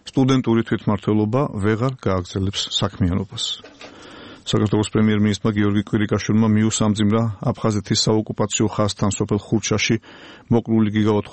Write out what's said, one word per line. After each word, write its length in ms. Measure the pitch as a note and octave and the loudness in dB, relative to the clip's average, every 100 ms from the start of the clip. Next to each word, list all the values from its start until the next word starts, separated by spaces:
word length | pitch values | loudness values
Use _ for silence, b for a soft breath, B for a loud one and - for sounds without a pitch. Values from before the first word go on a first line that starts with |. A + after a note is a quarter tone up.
სტუდენტური 560 | - - C3 C3 A#2 A2+ A2+ | -6 0 4 2 2 0 0
თვითმმართველობა 720 | A2 - G2+ - G#2+ G#2+ B2+ D3 G#2 | -2 -2 -2 0 0 2 0 -2 -2
ვეღარ 360 | G2 A2 B2+ C3 | 0 0 -2 -2
გააგრძელებს 680 | A2 F#2+ F2+ G2+ F#2+ - - - | -2 -2 -2 -4 -4 -4 -6 -2
საქმიანობას. 680 | G2+ - F#2 F#2 - A2+ - - - B B B B B B B | -4 0 0 0 -4 -8 -8 -8 -14 B B B B B B B
საქართველოს 480 | - A2 G#2+ G#2+ G#2 | -4 0 2 2 0
პრემიერ-მინისტრმა 580 | A2 G#2+ G#2+ G#2 G2+ A#2 G#2 | 2 2 4 2 0 0 0
გიორგი 260 | G#2 G2+ G2+ | 2 0 0
კვირიკაშვილმა 600 | A2 G#2 G#2 - G#2+ A2 | -2 0 0 2 2 4
მიუსამძიმრა 720 | G#2+ A2 - A2 G#2 G#2 A2+ A2+ G2+ C3+ | 4 2 2 0 2 2 2 0 -2 -4
აფხაზეთის 520 | - A2+ G#2 G2 G#2 | -2 -2 -2 -2 0
საოკუპაციო 600 | - A2 G#2+ G#2 A2 - G#2+ | 2 0 0 -4 -4 0 0
ხაზთან 420 | - G#2 - G#2 - | 0 -2 0 -2 -2
სოფელ 240 | G2+ G#2 | -2 -2
ხურჩაში 560 | - A2+ - A2 - A#2 B B B B - | -2 -2 0 -2 0 -2 B B B B 0
მოკლული 380 | A#2 A2+ A2+ G#2 | 0 2 2 2
გიგა 200 | G#2+ G#2 G#2 | 2 2 0
ოთხ 160 | - | 0